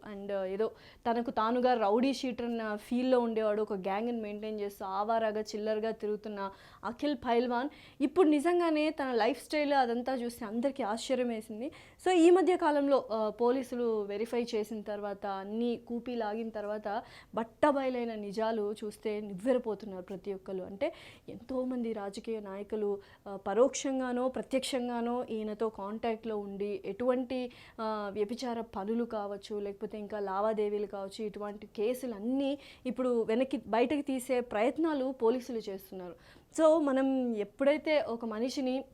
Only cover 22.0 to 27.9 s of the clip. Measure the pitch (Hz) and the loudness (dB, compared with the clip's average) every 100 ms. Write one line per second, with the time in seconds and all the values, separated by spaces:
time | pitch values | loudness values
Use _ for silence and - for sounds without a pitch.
22 | 202 208 226 220 202 196 208 220 202 202 | -6 -8 -6 -6 -6 -10 -6 -2 0 -2
23 | - - 208 196 202 196 262 - 277 262 | -6 -18 -12 -8 0 6 6 4 -2 -2
24 | 254 247 254 247 208 269 - 254 240 240 | -2 -2 -2 -4 -2 0 0 -2 -2 -2
25 | 233 247 - 220 214 214 220 220 196 220 | -2 -2 -2 -4 -4 -2 -4 -4 -8 -4
26 | 233 220 226 214 202 196 202 196 - 196 | -2 -2 -4 -4 -6 -4 -4 -4 -6 0
27 | 247 254 247 254 247 - - - 220 | 2 2 0 -4 -4 -10 -18 -6 -4